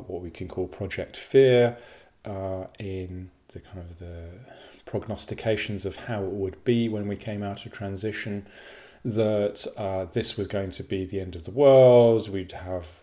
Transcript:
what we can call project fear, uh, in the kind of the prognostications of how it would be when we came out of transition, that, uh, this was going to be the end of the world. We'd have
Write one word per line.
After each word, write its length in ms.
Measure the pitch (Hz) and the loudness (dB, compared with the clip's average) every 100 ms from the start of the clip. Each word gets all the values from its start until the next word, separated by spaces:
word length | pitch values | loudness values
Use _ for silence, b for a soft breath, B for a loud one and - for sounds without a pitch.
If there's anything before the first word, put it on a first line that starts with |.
| 87 | -8
what 140 | 92 | -10
we 80 | 87 | -10
can 180 | - 92 | -12 -10
call 180 | - 90 | -6 -6
project 480 | - 98 - - | -6 -8 -6 -8
fear, 600 | - - 135 131 123 120 117 B B B B | -8 2 6 6 6 4 0 B B B B
uh, 440 | - 98 95 92 92 - | -12 -8 -6 -6 -10 -12
in 520 | 101 95 92 90 92 _ _ | -8 -8 -8 -10 -14 _ _
the 120 | 87 | -20
kind 200 | - 90 | -18 -16
of 180 | 87 85 | -16 -16
the 320 | 87 85 82 90 127 B B B - | -14 -14 -16 -18 -20 B B B -8
prognostications 1000 | 104 92 101 - 104 113 107 - 101 | -6 -6 -6 -6 -4 -2 -2 -2 -4
of 120 | 95 - - | -6 -8 -8
how 160 | 110 | -6
it 80 | 98 | -4
would 340 | 101 95 92 | -4 -6 -4
be 240 | - 117 117 | 0 2 2
when 180 | 107 101 | -2 -4
we 100 | 101 | -6
came 260 | - 104 | -6 -6
out 240 | 101 101 - | -6 -8 -12
of 60 | |
transition, 720 | - 101 98 110 104 110 101 98 B B B B B | -10 -8 -6 -6 -6 -6 -8 -10 B B B B B
that, 640 | 120 110 107 107 101 - - - | -6 0 2 2 0 -2 -6 -4
uh, 300 | 101 95 90 | -6 -4 -4
this 320 | 117 107 - | -4 -4 -4
was 80 | 98 | -4
going 240 | 104 98 | -4 -4
to 120 | - | -8
be 220 | - 98 | -6 -6
the 160 | 92 98 | -4 -6
end 160 | 92 85 | -8 -10
of 80 | |
the 60 | 82 | -8
world. 800 | 107 143 135 127 123 117 113 101 | 4 8 10 10 10 8 6 0
We'd 220 | 98 90 | -6 -8
have 480 | - 92 92 87 - | -10 -8 -8 -10 -18